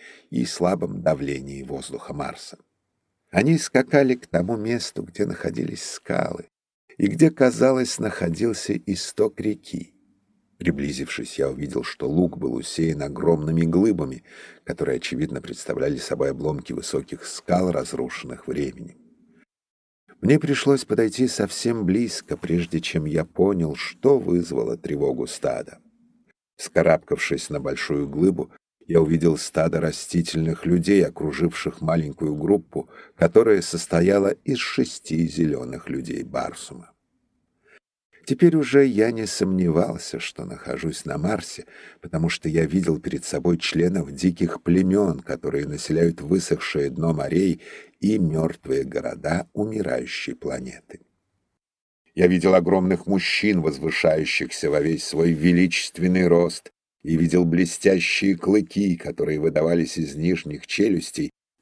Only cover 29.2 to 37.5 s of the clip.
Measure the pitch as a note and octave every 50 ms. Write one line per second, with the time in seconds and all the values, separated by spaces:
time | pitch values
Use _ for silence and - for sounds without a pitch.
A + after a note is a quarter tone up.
29.2 | E2 E2+ D#2 D2 - - - D#2+ D#2+ E2 - E2 E2 D#2 D2 - - - - F2
30.2 | E2 - - E2 D#2+ E2 D#2+ - - E2 F2 F2 E2 F#2 G2+ F#2+ E2 - - -
31.2 | D#2+ D#2 C#2 - F2 E2 - - - - - - - D#2 E2 E2+ D#2 D2 C#2 -
32.2 | E2 D2+ D2+ D2 D#2 F2+ G2+ F#2+ - _ - D2+ - - - - - - _ -
33.2 | E2+ E2+ - A2 A2+ A2+ G#2 F#2+ D#2+ - - E2+ - - E2+ E2+ F2 F#2+ G2 G2+
34.2 | G2 G2 - - - - C3+ A#2+ - - - - B2+ - - - - - - E2
35.2 | E2+ D#2 D2 D#2+ E2 D#2 C#2+ B1 B1 B1+ B1+ B1+ - - C2+ C2+ B1+ - - -
36.2 | - B1 C2 B1+ - - - - - - C#2 B1 - _ _ _ _ _ _ _
37.2 | _ _ _ _ _ _